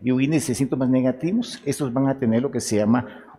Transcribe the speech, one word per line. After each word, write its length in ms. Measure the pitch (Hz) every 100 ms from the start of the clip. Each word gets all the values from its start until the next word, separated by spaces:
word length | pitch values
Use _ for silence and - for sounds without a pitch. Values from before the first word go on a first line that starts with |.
y 80 | 117
un 100 | 127
índice 300 | 135 156 123
de 60 | 120
síntomas 320 | 135 127 127
negativos. 720 | 127 127 127 165 226 233 -
Estos 280 | - 139 143
van 160 | 120 135
a 100 | 135
tener 240 | 123 113
lo 80 | 135
que 100 | 123
se 160 | 110 107
llama 480 | 104 120 120 - -